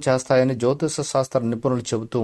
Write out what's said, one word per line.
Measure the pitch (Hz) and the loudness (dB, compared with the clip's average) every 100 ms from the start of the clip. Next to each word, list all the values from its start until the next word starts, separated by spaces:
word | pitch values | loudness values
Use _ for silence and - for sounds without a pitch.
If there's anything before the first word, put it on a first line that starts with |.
| 139 | 2
చేస్తాయని | 127 - 131 131 120 | 0 2 2 2 2
జ్యోతిష | 120 135 156 - 139 | 0 0 -2 -4 -2
శాస్త్ర | 135 131 131 117 | -2 0 -2 -2
నిపుణులు | 113 135 123 - | -2 -2 -2 -2
చెబుతూ | 113 113 123 | -4 -2 -2